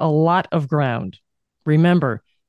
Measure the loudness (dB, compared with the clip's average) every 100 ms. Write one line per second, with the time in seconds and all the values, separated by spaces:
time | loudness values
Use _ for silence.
0 | 0 2 2 0 -2 -4 -2 -2 -2 -4
1 | -8 -14 _ _ _ _ 0 2 2 2
2 | -2 -6 _ _